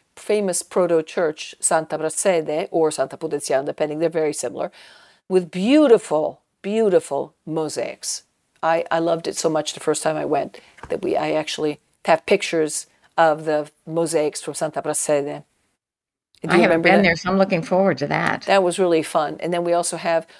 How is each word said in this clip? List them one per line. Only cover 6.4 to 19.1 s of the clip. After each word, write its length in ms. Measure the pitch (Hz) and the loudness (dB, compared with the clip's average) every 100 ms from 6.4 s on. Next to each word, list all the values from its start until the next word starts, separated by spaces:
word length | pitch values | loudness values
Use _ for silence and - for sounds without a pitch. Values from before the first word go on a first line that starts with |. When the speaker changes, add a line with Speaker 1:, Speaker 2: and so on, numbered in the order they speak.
| _ _ | _ _
Speaker 1:
beautiful 720 | 196 220 214 170 - 139 139 _ - | -4 0 4 4 2 -6 -6 _ -8
mosaics. 800 | 160 151 135 - - - - _ _ _ - | -6 -4 -6 -8 -8 -10 -10 _ _ _ -6
I, 200 | 160 165 - | -2 0 0
I 80 | 165 | -2
loved 300 | 165 170 160 | 0 -2 -4
it 100 | 160 | -2
so 100 | 165 | -2
much 260 | 156 151 | -2 -4
the 60 | - | -6
first 220 | - 151 | -2 -2
time 160 | 156 151 | -2 -2
I 80 | 143 | -2
went 340 | 143 - - - _ - | -2 -4 -10 -20 _ -8
that 140 | 160 | -6
we, 120 | - 156 | -2 -2
I 180 | 156 | 0
actually 460 | 156 151 - 151 147 _ _ - | -2 -4 -4 -4 -6 _ _ 0
have 200 | 160 - | 0 2
pictures 600 | 196 - 165 156 - - _ _ - | 0 0 -2 0 -4 -10 _ _ 2
of 300 | 165 156 156 | 2 2 0
the 240 | 151 147 _ - | -2 -4 _ -6
mosaics 560 | 160 165 160 147 - | -2 0 0 0 -4
from 140 | - 143 | -8 -6
Santa 260 | 156 151 | -6 -4
Prassede. 600 | 151 151 - 147 143 147 - _ _ _ _ _ _ _ _ _ | -4 -4 0 0 0 -8 -16 _ _ _ _ _ _ _ _ _
Do 80 | 165 | 2
Speaker 2:
I 60 | 175 | 4
Speaker 1:
you 60 | |
Speaker 2:
haven't 160 | 180 165 | 6 4
Speaker 1:
remember 120 | 170 | 4
Speaker 2:
been 80 | 196 | 6
Speaker 1:
that? 60 | |
Speaker 2:
there, 120 | 185 165 | 4 2
so 120 | 180 | 0
I'm 80 | 190 | 2
looking 240 | 190 175 | 2 0
forward 360 | 160 185 196 135 | 0 2 2 0
to 100 | 147 | -2
that. 360 | - 170 - | -2 -2 -2
Speaker 1:
That 200 | - 196 | 2 2
was 160 | 180 170 | 2 2
really 240 | 180 165 | 2 2
fun. 340 | 151 | 0